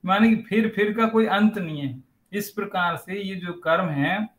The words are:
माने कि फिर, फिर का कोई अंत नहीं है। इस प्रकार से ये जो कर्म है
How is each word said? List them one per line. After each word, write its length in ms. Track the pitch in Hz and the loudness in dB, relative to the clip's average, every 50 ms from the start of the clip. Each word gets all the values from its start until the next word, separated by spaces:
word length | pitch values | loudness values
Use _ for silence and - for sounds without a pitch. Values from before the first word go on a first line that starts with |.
| - | 0
माने 240 | 180 190 208 226 226 | 0 2 4 6 4
कि 60 | 220 | 4
फिर, 320 | - - - 196 220 226 214 | 2 0 0 0 0 0 0
फिर 240 | - 196 208 208 208 | 0 0 0 0 2
का 120 | 233 226 | 0 0
कोई 200 | 220 220 226 226 | 2 4 2 2
अंत 320 | 208 196 202 214 214 214 | 2 2 4 4 4 2
नहीं 240 | 208 180 160 156 143 | 0 -6 -6 -6 -6
है। 140 | 139 135 - - - _ _ _ _ _ 185 | -6 -8 -8 -10 -16 _ _ _ _ _ -8
इस 160 | 202 202 - | -8 -8 -6
प्रकार 480 | - 214 196 - - 185 175 175 170 | -6 -8 -8 -4 -2 -2 0 0 -2
से 220 | - - 180 190 202 | -4 -8 -8 -8 -8
ये 160 | 196 190 190 | -6 -8 -8
जो 180 | 180 175 175 170 | -8 -8 -8 -10
कर्म 360 | - - 160 160 175 185 165 | -4 0 2 2 2 2 0
है 380 | 147 139 143 160 185 208 214 - _ | 0 0 0 0 0 -2 -4 -6 _